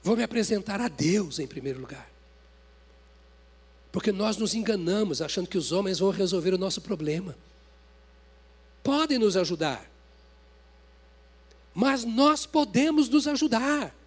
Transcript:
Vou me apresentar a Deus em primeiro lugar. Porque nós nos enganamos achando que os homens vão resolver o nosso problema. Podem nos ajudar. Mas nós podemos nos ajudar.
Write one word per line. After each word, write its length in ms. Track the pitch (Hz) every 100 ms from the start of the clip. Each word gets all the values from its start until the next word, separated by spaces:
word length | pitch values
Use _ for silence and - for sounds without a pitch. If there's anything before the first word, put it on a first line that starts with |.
Vou 140 | - 226
me 60 |
apresentar 580 | 226 240 214 208 190 196
a 80 | 240
Deus 500 | 151 151 202 180 139
em 80 | 135
primeiro 340 | - 131 131
lugar. 300 | 131 - - - - - - - - - - - - - - - - - - - -
Porque 180 | 185 214
nós 260 | 190 214 208
nos 180 | 220
enganamos 680 | 220 214 208 170 202 208 143
achando 240 | 156 - 180
que 120 | 190
os 120 | 131
homens 300 | 170 202 175
vão 100 | 190
resolver 420 | 175 190 180 165
o 60 | 185
nosso 220 | 190 -
problema. 560 | - 185 151 156 185 139 - - - - - - - - - - - - - -
Podem 360 | - 285 320 262
nos 180 | 214 185
ajudar. 520 | 170 170 156 117 - - _ - - - - - - - - - - - - - - - -
Mas 320 | - 254 269
nós 400 | 233 226 285 302
podemos 640 | - 311 285 226 302 311 262
nos 200 | 294 285
ajudar. 640 | 285 302 226 269 294 254 -